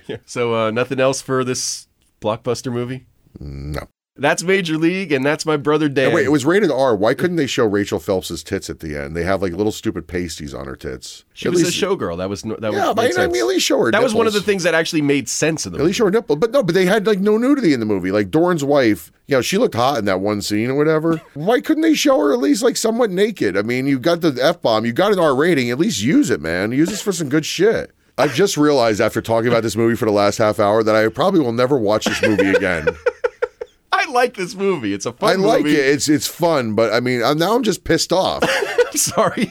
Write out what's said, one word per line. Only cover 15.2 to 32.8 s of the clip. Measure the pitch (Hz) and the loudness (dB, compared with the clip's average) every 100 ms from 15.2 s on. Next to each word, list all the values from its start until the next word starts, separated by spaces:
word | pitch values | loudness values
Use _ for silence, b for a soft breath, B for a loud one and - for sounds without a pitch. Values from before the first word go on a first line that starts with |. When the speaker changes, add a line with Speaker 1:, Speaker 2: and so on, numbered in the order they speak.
| 117 | -2
Speaker 1:
sense | - 151 160 98 | -2 -2 -2 -6
in | |
the | 82 | -2
Speaker 2:
At | 156 | -2
least | |
Speaker 1:
movie. | |
Speaker 2:
show | 202 208 | 2 2
her | |
nipple. | 214 - 147 | 2 0 0
But | 226 | 0
no, | 269 | 0
but | 185 180 | 2 2
they | 180 | 2
had, | 220 196 | 2 2
like, | 202 | 0
no | 202 214 | 2 2
nudity | 247 285 190 | 2 2 2
in | 131 | 2
the | 107 | 2
movie. | 98 90 | 0 0
Like, | 104 98 | 0 0
Dorn's | 156 175 175 139 | 2 2 2 2
wife, | 147 120 101 - _ - | 4 4 2 -4 _ -2
you | 135 | 0
know, | |
she | 113 190 | 0 0
looked | 247 107 | 0 2
hot | 123 117 | 0 0
in | 101 | 0
that | 92 | 0
one | 98 104 | 0 -2
scene | 95 104 120 | -2 -2 0
or | 135 | 0
whatever. | 151 156 165 160 - | 2 0 0 -2 -6
Speaker 1:
<laughs> | |
Speaker 2:
Why | 139 170 247 | -6 -2 0
couldn't | - 311 | 0 0
they | 320 302 | 2 2
show | 302 262 | 2 2
her | 294 | 2
at | 247 | 2
least, | 285 226 | 2 2
like, | 240 - | 0 0
somewhat | 220 226 233 | 0 0 0
naked? | 180 214 190 110 92 | 2 0 0 -2 0
I | |
mean, | 107 123 135 | -2 -2 0
you | 135 | 0
got | 139 175 | 0 0
the | 165 120 | 0 2
F-bomb, | 139 175 127 110 117 | 0 0 0 0 0
you | |
got | 120 196 | 0 2
an | 190 | 2
R | 165 | 2
rating, | 131 170 151 120 | 4 2 2 0
at | 123 | 0
least | 196 143 | 0 0
use | 113 247 220 | 2 2 2
it, | 92 | 0
man. | 78 87 104 | -2 -2 0
Use | 131 170 | 0 0
this | 208 | -2
for | 214 | -4
some | 175 147 | -4 -2
good | 151 151 | -2 -2
shit. | - 202 160 - _ _ - | 0 0 0 -4 _ _ -2
I've | 143 127 | 0 2
just | 196 147 | 0 2
realized | 147 143 117 104 | 4 4 4 2
after | 107 113 | 0 0
talking | 110 113 117 | 0 0 2
about | 117 | 2
this | 110 101 | 0 0
movie | 117 113 | 0 2
for | 110 | 2
the | |
last | 101 101 95 | 4 2 2
half | 107 107 | 2 2
hour | 101 110 | 2 2
that | 107 110 | 4 2
I | 110 | 2
probably | 113 175 190 | 0 0 2
will | 123 | 0
never | 117 123 143 | 0 0 2
watch | 104 107 - | 2 0 0
this | 104 | 0
movie | - 101 98 | 0 2 2
again. | 95 98 82 | 2 0 -2